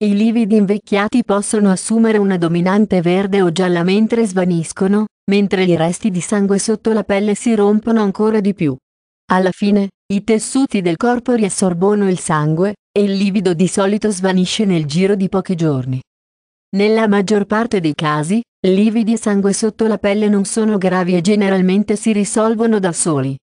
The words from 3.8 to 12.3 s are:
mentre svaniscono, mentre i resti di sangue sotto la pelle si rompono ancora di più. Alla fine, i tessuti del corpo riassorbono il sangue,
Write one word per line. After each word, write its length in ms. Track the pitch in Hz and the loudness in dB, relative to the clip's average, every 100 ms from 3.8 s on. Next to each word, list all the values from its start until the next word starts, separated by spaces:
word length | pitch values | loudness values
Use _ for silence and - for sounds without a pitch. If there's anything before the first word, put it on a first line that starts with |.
mentre 420 | 175 202 220 226 220 | 2 2 2 0 0
svaniscono, 800 | 185 180 170 160 - 190 208 214 _ - | 0 0 0 -4 -2 0 0 -2 _ -2
mentre 320 | 202 196 196 | 0 0 0
i 140 | 180 165 | 0 2
resti 340 | 165 180 226 | 0 -2 -4
di 100 | 180 | -4
sangue 380 | - 208 196 196 | -2 -2 0 0
sotto 340 | 226 214 220 | -2 -2 0
la 120 | 220 | -2
pelle 320 | 196 202 208 208 | 0 -2 0 -2
si 180 | 240 | 0
rompono 480 | 220 202 214 233 226 | 2 2 2 0 0
ancora 380 | 202 190 214 214 | 0 0 0 0
di 120 | 202 | -2
più. 220 | 196 151 131 _ _ _ _ - | -2 -4 -4 _ _ _ _ -4
Alla 220 | 185 185 | 0 0
fine, 380 | - 202 208 196 - - | 0 0 0 0 -8 -6
i 100 | 196 | -4
tessuti 580 | 208 220 - 262 269 202 | 0 0 0 -2 0 0
del 160 | 175 165 | -2 0
corpo 360 | 240 240 247 | 0 -2 0
riassorbono 760 | 240 196 - 190 170 196 208 196 | 0 0 0 -2 0 0 2 0
il 120 | 185 | -2
sangue, 540 | - | -2